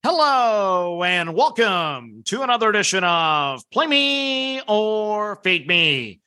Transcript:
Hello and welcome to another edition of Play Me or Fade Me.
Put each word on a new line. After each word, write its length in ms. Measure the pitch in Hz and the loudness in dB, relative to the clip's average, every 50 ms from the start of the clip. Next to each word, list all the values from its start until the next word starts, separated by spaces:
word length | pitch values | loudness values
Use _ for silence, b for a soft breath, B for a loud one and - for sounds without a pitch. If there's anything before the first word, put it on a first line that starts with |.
| - | 0
Hello 1000 | 294 359 330 302 285 277 262 240 226 214 208 196 190 185 180 180 175 175 170 175 | 0 2 2 2 2 2 2 2 2 2 2 0 0 0 0 -2 -2 -4 -2 0
and 320 | 180 180 175 170 165 160 | 0 0 0 -2 -2 0
welcome 840 | 180 277 311 202 233 226 208 190 175 165 156 143 127 120 117 107 110 113 | 2 0 2 2 0 0 2 2 0 -2 -2 -4 -6 -10 -14 -20 -12 -8
to 180 | - 196 247 | -6 -6 -4
another 280 | 269 254 240 233 226 220 | 0 0 0 2 2 2
edition 340 | 208 208 190 - 190 190 180 | 2 2 0 0 0 2 2
of 680 | 175 175 170 165 160 156 147 143 139 135 123 - _ | 2 2 2 2 2 2 0 0 -2 -4 -8 -12 _
Play 160 | - 247 320 | -2 -2 0
Me 760 | 311 285 277 277 277 277 277 277 269 269 262 262 269 262 262 - | 2 2 2 2 0 0 -2 -2 -2 -2 -4 -4 -4 -6 -8 -2
or 720 | - 208 214 214 214 220 214 214 214 208 208 208 208 202 | 0 0 0 2 0 -2 -2 -2 -2 -2 -4 -4 -6 -8
Fade 300 | - - 185 185 170 131 | -4 -2 0 0 0 0
Me. 540 | 151 175 170 165 156 143 131 117 107 92 _ _ | 0 2 2 2 2 0 -2 -4 -8 -12 _ _